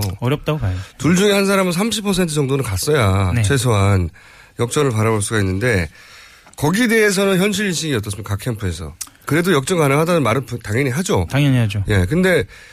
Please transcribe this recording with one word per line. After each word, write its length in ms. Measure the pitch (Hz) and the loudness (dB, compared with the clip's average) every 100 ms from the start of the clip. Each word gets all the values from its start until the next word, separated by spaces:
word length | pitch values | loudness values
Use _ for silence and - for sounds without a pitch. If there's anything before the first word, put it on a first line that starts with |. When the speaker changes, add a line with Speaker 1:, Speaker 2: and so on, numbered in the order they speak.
| 101 90 | -2 -4
Speaker 1:
어렵다고 380 | 123 143 - 151 | -4 -2 -2 -4
봐요. 180 | 104 92 - - | -4 -6 -10 -4
Speaker 2:
둘 180 | 143 180 | 0 4
중에 160 | 208 | 4
한 120 | 202 196 | 2 2
사람은 260 | 196 185 | 2 0
삼십 320 | 170 226 214 202 | 0 -2 -2 -2
퍼센트 280 | 180 170 | 0 0
정도는 300 | 151 131 135 | 0 0 -2
갔어야 720 | 113 95 151 151 101 98 92 117 | -2 -4 0 2 2 2 0 0
Speaker 1:
네. 60 | |
Speaker 2:
최소한 680 | 101 139 123 101 98 95 85 - - - - - | 2 2 2 2 2 2 0 -6 -20 -20 -18 -6
역전을 320 | 117 151 143 | -2 0 0
바라볼 300 | 110 113 110 | 2 0 0
수가 180 | 101 113 | -2 -2
있는데 500 | 95 95 123 95 82 - - - - - - - | 0 0 0 0 -2 -8 -20 -20 -20 -20 -20 -4
거기에 320 | 147 196 240 | -2 0 2
대해서는 520 | 226 208 190 196 185 | 4 2 2 2 2
현실 260 | 202 190 202 | 0 0 -4
인식이 280 | 147 156 120 | -4 -2 -4
어떻습니까? 340 | 107 107 101 | -4 -8 -6
각 100 | 101 | -6
캠프에서. 540 | 131 107 92 80 78 - - - - | -4 -6 -6 -6 -12 -12 -16 -14 -2
그래도 260 | 151 175 | 0 2
역전 240 | 143 131 180 | 0 0 0
가능하다는 440 | 143 143 165 170 | 2 2 2 2
말은 220 | 117 123 120 | 0 -2 -4
부-, 140 | 120 | -10
당연히 300 | - 113 139 | -4 -2 -2
하죠. 360 | 135 190 127 82 | -2 0 -2 0
Speaker 1:
당연히 280 | 135 147 127 | 0 2 2
하죠. 260 | 110 104 98 | 0 -2 0
Speaker 2:
예. 160 | 101 90 | 0 2
근데 400 | 165 185 160 - - - | 2 2 2 0 -10 -20